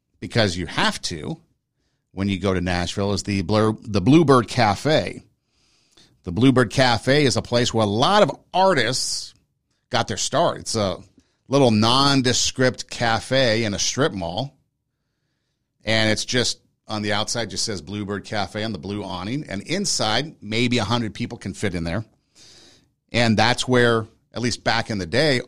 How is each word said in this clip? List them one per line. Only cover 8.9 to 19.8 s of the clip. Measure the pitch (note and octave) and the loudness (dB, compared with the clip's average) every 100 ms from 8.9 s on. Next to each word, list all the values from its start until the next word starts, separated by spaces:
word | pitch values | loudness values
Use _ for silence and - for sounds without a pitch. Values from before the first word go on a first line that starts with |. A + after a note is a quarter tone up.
| C3 - - - _ _ _ _ _ - | -2 -4 -6 -10 _ _ _ _ _ -4
got | A#2 A#2 | -2 -2
their | G2+ | -4
start. | - C3 D#3+ - | -2 0 0 -2
It's | - A2+ | -6 -2
a | G2 E2+ - _ _ _ - | -2 -4 -12 _ _ _ -2
little | C3+ C3 | 2 4
nondescript | A2 A2+ B2+ C#3 C#3 B2+ A2+ - - B2+ - - | 4 4 4 4 2 2 0 -2 0 0 0 -10
cafe | - A#2 A2 - C3 B2+ A2 A2+ | -4 0 0 0 0 2 0 -2
in | |
a | F#2+ | -2
strip | - - D3+ | -4 0 -2
mall. | F#2+ E2+ F2+ C#3 _ _ _ _ _ _ _ _ _ _ _ _ _ - | -2 -6 -6 -8 _ _ _ _ _ _ _ _ _ _ _ _ _ -2
And | A2 A2 | 0 2
it's | G#2+ - | 0 -2
just, | B2+ A2+ - _ _ - | -2 -2 -4 _ _ -10
on | G#2+ | -6
the | G#2 | -2
outside, | G#2 G#2+ B2 A2 | -2 -2 -6 -6
just | F#2+ | -6
says | - G2 | -6 -6
Bluebird | D2+ G#2 G2+ G2+ - | -8 -8 -6 -8 -6
Cafe | A2 F#2+ G#2+ | -6 -6 -6
on | G#2+ | -8
the | G2 | -8
blue | F2 G2+ | -8 -8
awning. | F#2+ F2+ F#2+ C#3 - | -8 -8 -8 -8 -8
And | G2 | -10
inside, | F#2+ E3+ | -6 -4